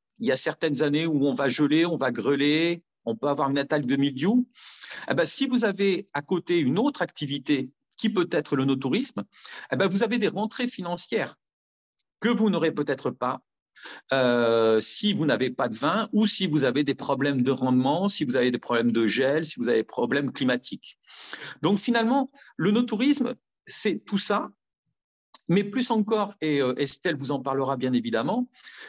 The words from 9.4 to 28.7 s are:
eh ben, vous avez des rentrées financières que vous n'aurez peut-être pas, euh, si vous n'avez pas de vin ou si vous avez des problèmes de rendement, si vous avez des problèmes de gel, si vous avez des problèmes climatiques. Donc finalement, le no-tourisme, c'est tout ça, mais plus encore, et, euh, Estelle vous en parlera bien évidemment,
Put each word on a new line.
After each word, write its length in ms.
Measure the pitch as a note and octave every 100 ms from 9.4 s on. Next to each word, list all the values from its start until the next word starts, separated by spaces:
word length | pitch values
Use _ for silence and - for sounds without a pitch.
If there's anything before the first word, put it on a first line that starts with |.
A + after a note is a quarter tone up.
| - - -
eh 40 | C3+
ben, 120 | F#3+
vous 140 | G3
avez 160 | B3+ B3
des 120 | G3
rentrées 380 | E3 G#3+ - B3
financières 680 | - F3 F3 - A3 C#3 - _ _ _ _ _ _ _ -
que 100 | A3
vous 200 | G#3+ G#3+
n'aurez 220 | E3+ D#3+
peut-être 400 | D3+ D3 C3+ C#3+
pas, 300 | B2+ B2 - _ _ _ - - - -
euh, 720 | C3+ B2+ A#2+ A#2 A#2 A2+ A2
si 320 | A2 - G#3
vous 140 | G3 D3+
n'avez 240 | A2+ B2+
pas 180 | B2+ B2
de 80 | G#2+
vin 320 | D3 G3 G#3
ou 140 | G#3 G#3+
si 220 | - F#3+
vous 160 | D3
avez 200 | B2+ B2+
des 120 | C#3+ C3
problèmes 480 | - C3+ C#3+ C3+
de 80 | B2+
rendement, 560 | B2+ C3 B2+ B2+ D#3+ G3
si 180 | - C3+
vous 100 | B2+
avez 140 | B2
des 80 | B2
problèmes 340 | - A#2 A#2
de 140 | A2+ A2
gel, 400 | G#2 C3+ D3+ D#3
si 140 | -
vous 100 | A#2
avez 100 | A2+
des 40 |
problèmes 480 | G#2+ - A#2+ C#3+ C#3
climatiques. 640 | - B2+ B2 - - - - - - - - - -
Donc 160 | D#3+ G3+
finalement, 540 | - A#3 A3+ C#4 C4 - - -
le 160 | F3
no-tourisme, 640 | G#3+ A#3+ G#3+ C4+ C#4+ B3 - _ _ -
c'est 360 | - G#3+ G#3
tout 140 | - G3
ça, 320 | - G#3 F4 - _ _ _ _ _ _ _ - -
mais 160 | F3
plus 280 | G#3 A3+ B3
encore, 420 | A3 G#3 A3 G3+ -
et, 180 | D#3 C#3+
euh, 140 | B2+ B2
Estelle 400 | C#3+ - F#3 C#3+
vous 140 | C3
en 80 | C#3
parlera 380 | C3 C3+ C3+ C3+
bien 160 | B2+
évidemment, 560 | B2 A#2 A2 C#3 A#3 B3 _ -